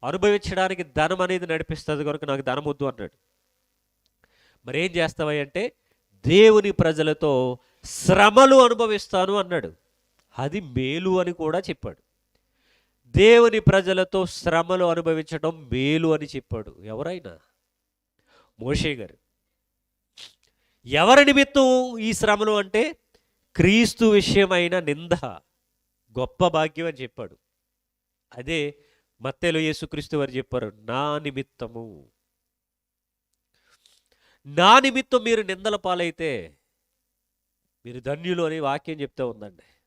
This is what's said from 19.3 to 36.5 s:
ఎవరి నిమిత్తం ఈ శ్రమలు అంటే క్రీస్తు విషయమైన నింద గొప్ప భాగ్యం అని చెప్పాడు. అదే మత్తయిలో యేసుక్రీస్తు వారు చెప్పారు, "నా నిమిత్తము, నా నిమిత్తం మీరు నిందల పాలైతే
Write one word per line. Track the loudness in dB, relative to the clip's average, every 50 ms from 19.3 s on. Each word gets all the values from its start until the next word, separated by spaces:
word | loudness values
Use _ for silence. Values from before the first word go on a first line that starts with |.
| _ _ _ _ _ _ _ _ _ _ _ _ _ _ _ _ _ _ -20 -20 _ _ _ _ _ _ _ _ _ _ _
ఎవరి | -4 0 0 4 6 8 8 8
నిమిత్తం | 6 4 4 2 2 2 2 4 4 4 2 0 -2 -6 -6
ఈ | -4 -4 -4
శ్రమలు | -2 0 -2 0 0 0 -2 -2
అంటే | -2 -4 -2 -2 -2 -2 -2 -6 _ _ _ _ _ _ _ _ _ _ _ _
క్రీస్తు | 2 2 4 4 4 2 2 0 2 2
విషయమైన | 4 4 4 2 2 2 2 2 2 2 0 -2 -2 -2 -4
నింద | -4 -4 -6 -6 -4 -6 -4 -4 -4 -12 -14 -14 _ _ _ _ _ _ _ _ _ _ _ _ _ _ _ -8
గొప్ప | -8 -8 _ _ -2 0
భాగ్యం | 2 0 -2 -2 _ -8 -8
అని | -8 -8
చెప్పాడు. | -10 -14 -16 _ -14 -16 -16 -16 _ _ _ _ _ _ _ _ _ _ _ _ _ _ _ _ _ _ _ -20
అదే | -18 -10 -8 -6 -6 -6 -6 -8 _ _ _ _ _ _ _ _ _
మత్తయిలో | -10 -10 -10 _ -4 -2 -2 -2
యేసుక్రీస్తు | -2 -4 -4 -6 -10 -12 -10 -12 -12 -6 -4
వారు | -4 -4 -4
చెప్పారు, | -6 -10 -10 _ -8 -8 -8 -8 -14
"నా | _ _ -10 -8 -6 -4 -4 -6 -6
నిమిత్తము, | -8 -8 -10 -10 -12 _ _ _ -16 -14 -14 -16 -18 -18 -20 -20 -20 _ _ _ _ _ _ _ _ _ _ _ _ _ _ _ _ _ _ _ _ _ _ _ _ _ _ _ _ _ _ _ _ _ _ _ _ _ _ _ _ _ _ _ _ _ _ _ _
నా | -10 -2 2 6 8 8 8
నిమిత్తం | 6 4 -2 -2 -4 _ -2 -2 0
మీరు | 0 -2 -2 -2
నిందల | -6 -10 -6 -6 -6 -6
పాలైతే | -4 _ -4 -4 -2 -4 -6 -6 _ -8 -8 -8 -8 -10 -14